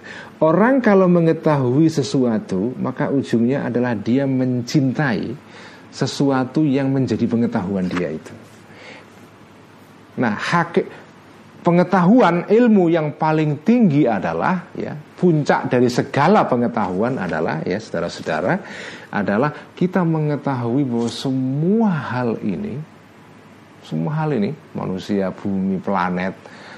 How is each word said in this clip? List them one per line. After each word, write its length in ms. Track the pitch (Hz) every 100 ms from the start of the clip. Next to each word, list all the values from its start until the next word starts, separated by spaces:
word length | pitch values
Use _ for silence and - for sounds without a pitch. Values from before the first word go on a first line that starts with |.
| - - - -
Orang 400 | 156 170 233 277
kalau 240 | 220 196 180
mengetahui 800 | 175 165 160 160 143 123 135 160
sesuatu, 880 | 151 123 135 120 107 - 92 120 127
maka 320 | 127 127 107
ujungnya 560 | 135 117 117 117 120 120
adalah 240 | 120 123
dia 320 | 104 110 131 139
mencintai 1040 | 131 127 123 120 151 131 117 139 95 95 139 - - - - -
sesuatu 720 | - 131 - 139 131 127 156 151
yang 240 | 135 135
menjadi 400 | 135 123 107 113
pengetahuan 560 | 117 120 110 92 98 90
dia 240 | 90 80
itu. 240 | 78 - - - - - - - - - - - - - - - - - - - -
Nah, 160 | 120
hak-, 540 | 107 - 170 165 190 - - - - - - - -
pengetahuan, 880 | 170 175 180 190 175 254 180 175 -
ilmu 400 | 220 247 208 165
yang 240 | 165 151
paling 480 | - 156 156 151 143
tinggi 400 | - 247 196 143
adalah, 640 | 120 101 85 82 151 180 -
ya, 240 | - - 147
puncak 720 | - - 180 156 139 165 139
dari 160 | 123 123
segala 560 | 139 - 135 156 208
pengetahuan 800 | 139 120 120 117 92 92 120 131
adalah, 400 | 87 80 92 143
ya, 160 | - 92
saudara-saudara, 800 | - 85 85 - 90 78 104 190 - - - - -
adalah 400 | 104 95 104 147 - - -
kita 240 | 180 190
mengetahui 800 | 165 160 151 143 143 127 117 139
bahwa 240 | 131 117 117
semua 840 | - 139 131 131 143 170 226 214
hal 420 | 156 113 123 120 110
ini, 320 | 107 85 107 131 156 - - - - - - - - - -
semua 380 | 160 165 156
hal 80 | 156
ini, 180 | 123 101 151 -
manusia, 540 | - 98 92 - 101 92
bumi, 480 | - 104 95 95 92
planet, 580 | 104 95 90 90 95 - - - -